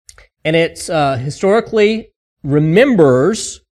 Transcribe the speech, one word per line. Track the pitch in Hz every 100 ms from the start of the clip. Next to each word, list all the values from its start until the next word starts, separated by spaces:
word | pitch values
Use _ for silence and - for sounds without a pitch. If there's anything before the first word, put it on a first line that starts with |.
| _ - _ _
and | 156 165
it's, | 160 - -
uh, | 160 139 127
historically | 139 - 190 220 - 220 208 220 - _ _ _
remembers | 143 147 156 180 277 214 143 127 160 220 - - _